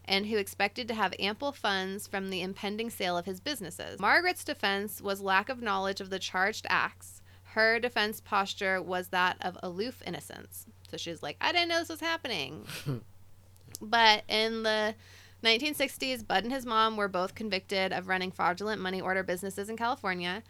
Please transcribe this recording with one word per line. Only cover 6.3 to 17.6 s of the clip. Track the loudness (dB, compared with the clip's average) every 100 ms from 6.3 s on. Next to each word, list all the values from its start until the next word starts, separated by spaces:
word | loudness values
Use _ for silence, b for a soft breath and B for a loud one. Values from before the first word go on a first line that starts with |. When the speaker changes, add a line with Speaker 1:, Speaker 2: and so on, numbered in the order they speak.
| 0 0 0 0
Speaker 1:
acts. | 2 2 -4 -18 -18 b b -6
Her | 2 4 4
defense | 0 0 0 -2
posture | 0 0 0 0 0 0
was | 0 -4 0
that | 2 2 2
of | -6 -6
aloof | -8 -4 -6 -6
innocence. | -8 -8 -8 -14 -14 -16 -16 -20 -14
So | -10
she | -8
was | -8
like, | -8 -2
"I | 2
didn't | 2 2
know | 0
this | -2
was | -4
happening." | -2 -2 -2 -4 -4 -8 -10 -8
Speaker 2:
<laughs> | -4 -6 -6 -20 -20 -20 -20 -20 -14 -12
Speaker 1:
But | 0 6 8 8 4
in | 0 2 0
the | 0 2 0 -2 B B B B
nineteen | 2 4 2
sixties, | 0 -2 -2 -4 -2
Bud | 0 0
and | 2
his | -2 0
mom | 2 4 2
were | 0
both | 0 -2 -2
convicted | -4 -4